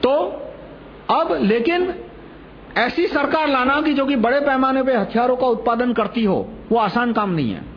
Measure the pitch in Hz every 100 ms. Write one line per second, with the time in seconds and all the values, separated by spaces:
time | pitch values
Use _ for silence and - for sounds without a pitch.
0 | 247 285 359 - - - - - - -
1 | - 247 311 330 214 226 233 349 359 -
2 | - - - - - - - - 240 277
3 | 349 285 277 311 302 269 254 285 311 277
4 | 277 277 226 277 285 262 262 262 262 247
5 | 196 220 247 254 254 240 240 233 247 226
6 | 214 - 214 156 95 - - 226 214 208
7 | 240 226 208 170 127 85 64